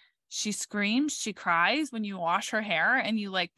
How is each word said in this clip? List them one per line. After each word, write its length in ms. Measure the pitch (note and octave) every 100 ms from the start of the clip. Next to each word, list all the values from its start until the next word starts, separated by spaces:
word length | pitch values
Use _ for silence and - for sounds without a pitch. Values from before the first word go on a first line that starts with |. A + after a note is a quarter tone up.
| _ _ _
she 200 | - G#3+
screams, 600 | G3+ - G#3 G3+ A#3+ D4
she 200 | - A3
cries 580 | F#3+ F#3 E3+ F3+ C#4+ D4+
when 140 | A3+
you 120 | G#3 F#3+
wash 340 | E3 F#3 -
her 120 | G#3+
hair 320 | G#3 D#3+ F#3 B3+
and 220 | G#3+ A3
you, 120 | G3+
like, 200 | F#3+ F3